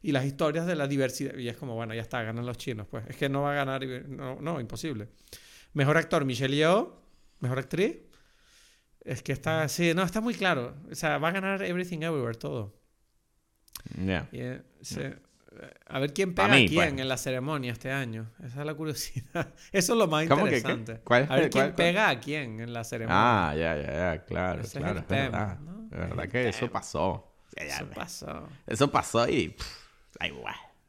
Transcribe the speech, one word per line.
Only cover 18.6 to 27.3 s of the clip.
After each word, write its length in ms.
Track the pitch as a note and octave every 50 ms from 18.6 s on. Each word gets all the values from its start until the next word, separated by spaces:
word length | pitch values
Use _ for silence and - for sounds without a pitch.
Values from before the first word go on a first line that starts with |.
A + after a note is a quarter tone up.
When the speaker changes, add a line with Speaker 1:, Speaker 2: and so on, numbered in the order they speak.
Speaker 1:
es 60 | D3
la 80 | D3+ D#3
curiosidad. 800 | D3+ D#3+ D#3 C#3 - - - - C3+ - - - F3 D3+ - - - -
<laughs> 100 | - -
Eso 200 | G3 F3+ - B3
es 40 | A#3
lo 80 | G#3+
más 180 | F3 D#3 D3+ D#3 E3
Speaker 2:
¿Cómo 160 | C#3+ D3 G3+
que 60 | G3+
qué? 60 | - B2+
Speaker 1:
interesante. 420 | A2 - - A#2 A2+ A2 A2+ - -
Speaker 2:
¿Cuál 200 | - B2 B2 C3+
es 60 | D3+
Speaker 1:
A 40 | C3+
ver 100 | F#3+ E3
Speaker 2:
el, 60 | C#3
Speaker 1:
quién 120 | A2 - C3+
Speaker 2:
cuál, 100 | C#3+ -
cuál? 120 | - E3+
Speaker 1:
pega 220 | E3+ F3 G3+ A3 F#3+
a 100 | C#3+ A#2
quién 400 | A2+ C#3+ D3 D3+ C#3+ A#2+ G#2+ A2
en 120 | A#2 A#2+ A#2+
la 120 | A#2 A2+
ceremonia. 640 | - - A#2 A2+ - F2 F#2+ A2 B2 A#2+ G#2 F2+ D#2
Speaker 2:
Ah, 60 | D2
ya, 200 | D#2 E2 E2 D#2+
ya, 160 | D2+ C#2+ C#2 C#2
ya, 320 | D#2 F2 F2+ E2 D#2+ -
claro, 360 | - F2 E2+ F2+ F#2 F2 -
Speaker 1:
Ese 180 | - - - C#3+
es 60 | -
Speaker 2:
claro, 80 | - G#2
Speaker 1:
el 60 | F2 -
Speaker 2:
es 40 | -
Speaker 1:
tema, 140 | F#2+ - C#3 C3
Speaker 2:
verdad. 280 | - F2+ G2 G2+ F2+ -
Speaker 1:
¿no? 240 | D3 D#3+ F3+ G#3+ A3 A3
Speaker 2:
Es 80 | - E2+
verdad 260 | E2+ F2 F2 F2 -
Speaker 1:
El 40 | F2
Speaker 2:
que 180 | - B2 B2+ A#2
eso 100 | - -
Speaker 1:
tema. 120 | B2 A#2 -
Speaker 2:
pasó. 600 | G2+ - - - D2+ D#2+ F#2+ F2 - - -